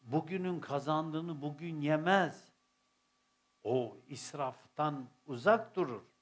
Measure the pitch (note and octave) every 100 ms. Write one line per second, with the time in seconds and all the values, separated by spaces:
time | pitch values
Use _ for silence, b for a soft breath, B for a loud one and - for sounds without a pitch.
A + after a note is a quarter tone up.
0 | B2 C#3+ D#3+ F#3 F3+ F3 - C#3 C#3 D#3
1 | D#3+ D#3 E3+ D#3 D3 D3 E3+ D#3 C#3+ D#3
2 | D#3+ G3 E3+ - - _ _ _ _ _
3 | _ _ _ _ _ _ G2+ B2+ A#2 G2+
4 | - C#3+ - D3 C3 - - - D3+ C#3+
5 | B2 _ - B2+ C#3 A3+ A3+ - D#3+ A2
6 | - _